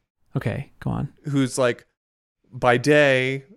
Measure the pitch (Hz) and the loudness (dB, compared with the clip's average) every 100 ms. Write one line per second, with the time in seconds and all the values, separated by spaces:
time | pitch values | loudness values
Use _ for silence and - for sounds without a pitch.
0 | _ _ _ - - 107 139 _ - 117 | _ _ _ -6 -6 -8 -12 _ -8 -6
1 | 139 _ 147 139 127 135 127 117 _ _ | -8 _ -6 -2 -2 0 -2 -2 _ _
2 | _ _ _ _ _ 127 127 123 131 147 | _ _ _ _ _ -2 2 2 4 4
3 | 143 131 131 135 - | 4 2 0 -6 -10